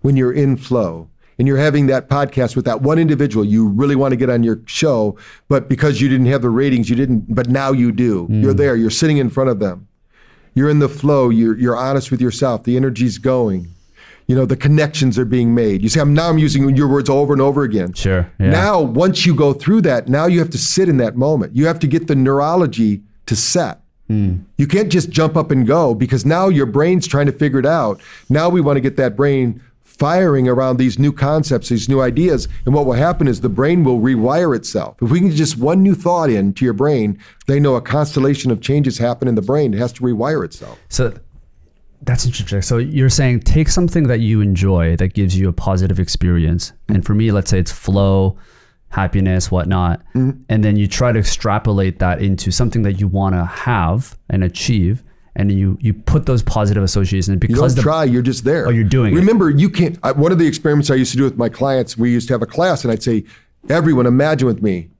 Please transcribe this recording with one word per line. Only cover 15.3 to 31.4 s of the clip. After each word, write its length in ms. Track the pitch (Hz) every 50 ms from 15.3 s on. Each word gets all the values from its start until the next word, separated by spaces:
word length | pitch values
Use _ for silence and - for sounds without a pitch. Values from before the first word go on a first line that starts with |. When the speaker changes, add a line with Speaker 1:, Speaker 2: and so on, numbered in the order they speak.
| 123 127 120 117 117
Speaker 1:
made. 260 | 120 117 107 98 92
You 60 | 101 110
see, 100 | - 160
I'm, 140 | 147 143 147
now 160 | 151 165 170
I'm 80 | 160 160
using 380 | 156 151 151 143 135 139 135
your 120 | 131 143 139
words 200 | 135 143 131 127
over 220 | 139 139 143 139 147
and 80 | 135
over 220 | 135 139 139 143 143
again. 300 | 120 104 104 90 90 90
Speaker 2:
Sure, 360 | - - 95 95 90 87 - - -
yeah. 100 | 98 95
Speaker 1:
Now, 280 | 147 165 185 208 208 180
once 440 | 156 123 113 131 170 190 185 - -
you 80 | 180 160
go 200 | 127 151 143 135
through 280 | 139 - - 202 226 180
that, 240 | 160 131 120 - 123
now 160 | 127 143 160 180
you 100 | 180 170
have 100 | 165 170
to 60 | 156 120
sit 300 | - - - - 190 185
in 80 | 156 127
that 180 | 120 110 113
moment. 400 | 123 131 147 156 139 95 - 110
You 100 | 123 151 202
have 120 | 233 170
to 80 | 165 143
get 200 | 135 165 165 160
the 80 | 151
neurology 840 | 135 131 131 139 139 143 151 170 185 175 139 - 113 113 107 104 101 - _ _ - - -
to 80 | 113
set. 440 | 101 - - - 180 165 107 - - _ _ _ _ - -
Speaker 2:
Mm. 300 | 107 107 101 95 90 90 - - - -
Speaker 1:
You 100 | 143 143
can't 240 | 165 202 220 196
just 180 | 156 185 151 -
jump 280 | - 151 160 156 156 165
up 140 | 151 160
and 140 | 147 131 123
go 300 | 110 143 170 165 135 117
because 300 | 104 131 123 139 127 95 139
now 220 | 160 175 190 196
your 160 | 185 147 - 131
brain's 400 | 107 139 151 170 185 180 170 -
trying 180 | - 139 143 143
to 40 |
figure 280 | 135 - 151 147 127 135
it 60 | 127
out. 360 | 139 160 165 135 107 98 - - - - - - _
Now 200 | 127 147 160 175
we 100 | 175 180
wanna 200 | 147 143 143 139
get 160 | 123 135 135 -
that 180 | 135 123 104
brain 460 | 104 139 143 139 135 127 120 110 120 - _ _ _
firing 680 | _ _ - - 147 143 165 185 190 175 143 135 127 127
around 300 | 123 123 131 131 127 120
these 200 | 127 127 98 92
new 120 | 139 147
concepts, 560 | 143 - 139 139 151 156